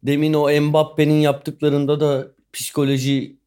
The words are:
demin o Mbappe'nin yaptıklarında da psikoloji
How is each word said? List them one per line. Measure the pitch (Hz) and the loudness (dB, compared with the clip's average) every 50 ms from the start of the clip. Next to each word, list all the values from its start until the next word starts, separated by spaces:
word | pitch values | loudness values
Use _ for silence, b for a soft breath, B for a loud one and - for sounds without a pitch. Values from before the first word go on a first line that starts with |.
| - | -2
demin | 127 143 143 151 156 156 | -2 -2 0 0 0 0
o | 151 147 143 147 147 | 0 2 2 2 2
Mbappe'nin | 147 147 151 156 151 151 - - 151 147 151 151 | 0 2 2 2 0 0 0 0 2 2 4 2
yaptıklarında | 151 147 139 143 - - 147 _ - 151 139 143 143 139 147 147 | 2 2 0 -2 -6 -12 -10 _ -2 0 0 0 0 0 0 0
da | 156 147 143 131 - - _ _ _ _ _ | 0 0 0 -2 -4 -8 _ _ _ _ _
psikoloji | - - - - - 143 139 139 131 127 139 139 135 110 - - _ _ | -12 -12 -8 -4 -2 -2 0 0 -2 -2 -2 -2 -2 -4 -8 -14 _ _